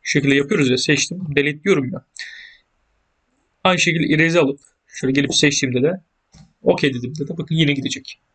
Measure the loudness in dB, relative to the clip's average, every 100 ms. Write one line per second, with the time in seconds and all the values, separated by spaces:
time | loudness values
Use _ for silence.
0 | -2 0 2 0 0 0 2 0 0 0
1 | -2 -6 -4 -2 -2 -2 0 0 0 -8
2 | _ -18 -16 -18 -20 _ _ _ _ _
3 | _ _ _ _ _ _ 0 2 0 0
4 | 0 2 4 4 2 0 _ _ _ -6
5 | 0 0 0 2 2 2 -2 0 0 -2
6 | _ _ _ -20 -20 _ 0 2 0 -2
7 | -8 -8 -8 -8 -4 0 2 0 -4 -8
8 | -14 -20 _